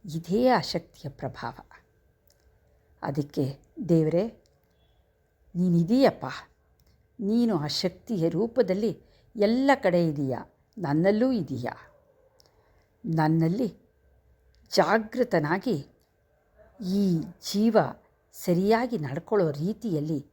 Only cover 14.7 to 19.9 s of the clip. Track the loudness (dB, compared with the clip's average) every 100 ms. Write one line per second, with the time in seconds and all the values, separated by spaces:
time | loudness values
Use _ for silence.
14.7 | 0 2 2 0 -4 0 0 0 -2 0
15.7 | -4 -6 _ _ _ _ _ _ _ -20
16.7 | _ -4 0 2 0 -4 -12 -6 0 4
17.7 | 4 2 -6 _ _ _ -8 0 2 2
18.7 | 2 0 -4 -6 -8 -2 0 2 0 -6
19.7 | -4 -4